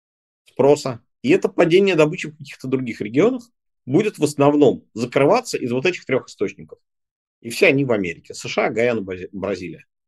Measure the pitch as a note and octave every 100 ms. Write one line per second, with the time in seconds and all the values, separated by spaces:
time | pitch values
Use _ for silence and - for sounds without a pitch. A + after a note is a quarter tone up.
0 | _ _ _ _ _ - C3+ D3 C#3 A#2+
1 | _ _ A#2+ F3+ - - E3+ F3 G3 E3+
2 | D3+ F#3 D#3 - C#3 - C3+ C3 B2+ G#2+
3 | G#2 B2 G#3 C4 - _ _ _ - C#3+
4 | - - D3 D3 C#3+ D3 C#3 F2+ _ G#2
5 | A#2+ - C#3 A3+ B3 - B2 B2 E3+ F3
6 | - B2+ - - G2 - D#2+ - _ _
7 | _ _ _ _ A#2 - F#3+ C#3 C#3 A2
8 | F2+ D#2+ - - A#2 - G#3 A2 A#2+ A2+
9 | F#2+ F#2 F2+ G2 F#2+ F#2 F2+ D#2 _ _